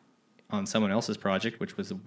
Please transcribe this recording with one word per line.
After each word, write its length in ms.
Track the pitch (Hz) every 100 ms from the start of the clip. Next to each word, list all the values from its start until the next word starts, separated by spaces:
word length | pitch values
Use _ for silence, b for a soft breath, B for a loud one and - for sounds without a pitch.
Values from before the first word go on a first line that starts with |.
| _ _ _ _ -
on 160 | 104 98
someone 260 | 113 107
else's 240 | 101 113 101
project, 420 | 101 95 113 -
which 180 | 101 -
was 100 | 90
the, 100 | 95